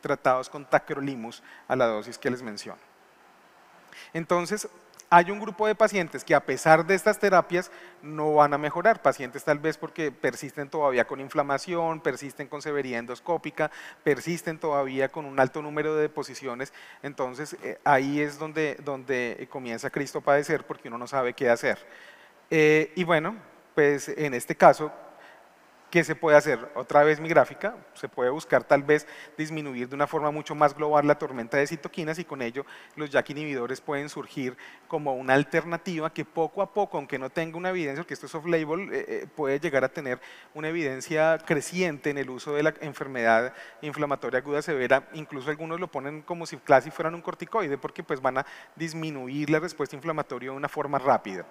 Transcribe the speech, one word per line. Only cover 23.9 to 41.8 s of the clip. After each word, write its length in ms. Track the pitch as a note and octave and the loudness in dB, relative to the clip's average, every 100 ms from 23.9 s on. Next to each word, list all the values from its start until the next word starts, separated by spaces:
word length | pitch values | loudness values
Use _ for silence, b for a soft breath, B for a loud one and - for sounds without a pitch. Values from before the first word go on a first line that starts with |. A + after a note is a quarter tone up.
| C#3+ - | 4 -4
en 220 | - D3+ | -4 -2
este 200 | B2 - | -2 -4
caso, 380 | E3+ F3 C#3 D3+ - - - B B _ _ _ _ _ | 8 8 8 0 -8 -20 -20 B B _ _ _ _ _
¿qué 140 | E3+ | 0
se 100 | D#3 | 2
puede 220 | D#3 E3 D3 | 0 6 6
hacer? 340 | D3+ A#2+ A#2 - | 6 -2 -2 -8
Otra 260 | C3 D3 | 4 6
vez 160 | D3+ D3+ | 6 4
mi 100 | D#3+ | 4
gráfica, 460 | D#3+ B2+ C#3 G3 - - | 4 4 0 -8 -8 -20
se 140 | - C3 | -14 -12
puede 220 | - B2 | -2 -2
buscar 320 | D3+ - C3+ | -2 2 0
tal 220 | A#2 C#3+ | 4 2
vez 240 | C#3 D3+ D3+ B B - | 4 2 0 B B -10
disminuir 520 | D#3 D#3 D3 B2+ B2 | -6 -6 -8 -8 -8
de 80 | C#3 | -4
una 100 | C#3+ | -2
forma 240 | D#3+ D3 | 0 -2
mucho 240 | D3+ D3 | -4 -8
más 180 | D3+ D3 | 0 0
global 320 | C#3+ D3+ D3+ | 2 2 4
la 140 | D3 D3 | 4 2
tormenta 380 | D3 B2+ A2+ C#3+ | 0 -8 -2 0
de 100 | D3 | -2
citoquinas 500 | E3 F3 - D#3 D#3+ | -4 -10 -8 -6 -6
y 40 | |
con 180 | E3+ C#3 | -8 -8
ello 220 | A#2+ B2+ C#3 B B | -6 -6 -12 B B
los 160 | - D3+ | -12 0
jak 180 | C3+ A#2+ | 0 0
inhibidores 500 | D3 D3+ C3+ A#2+ C3 | -8 -6 -6 -6 -8
pueden 280 | - C#3+ D3 | -6 -6 -6
surgir 480 | D3+ A#2 - B2+ B2+ B B _ | -12 -10 -6 -6 -8 B B _
como 300 | D#3+ C#3+ B2+ | -4 -4 -4
una 180 | C3 | 4
alternativa 800 | C3+ D3 E3 D#3+ E3+ - E3 D#3 | 4 4 0 -2 -8 -6 -4 -4
que 120 | - | -6
poco 380 | D3 - D#3 G3 | -8 -4 -4 -2
a 100 | - | -2
poco, 240 | G#3+ G3 E3 | -2 -2 -4
aunque 220 | C#3 C3+ | -6 -8
no 100 | C3 | -6
tenga 300 | - E3 E3 | -4 -6 -4
una 120 | F#3 | -4
evidencia, 340 | F#3 D3+ C#3 | -2 -4 -6
porque 100 | C#3 | -8
esto 120 | C#3 C#3 | -12 -10
es 80 | D#3+ | -8
off-label, 560 | D#3+ E3 D#3 E3 G3 | 0 0 0 -4 -4
eh, 120 | C3 - | -6 -4
eh, 180 | G#2+ D3 | -6 -8
puede 240 | - C#3 C#3 | -4 -2 0
llegar 240 | D#3 C3+ | 0 0
a 60 | C3 | 0
tener 320 | - C#3 B2 B B B | -4 -8 -8 B B B
una 140 | D3+ D#3 | -10 -6
evidencia 720 | E3+ D3 C3 - D#3 D#3+ D#3+ | -2 -4 -4 -4 2 4 2
creciente 640 | - D#3 - F3 | 0 -2 -2 -2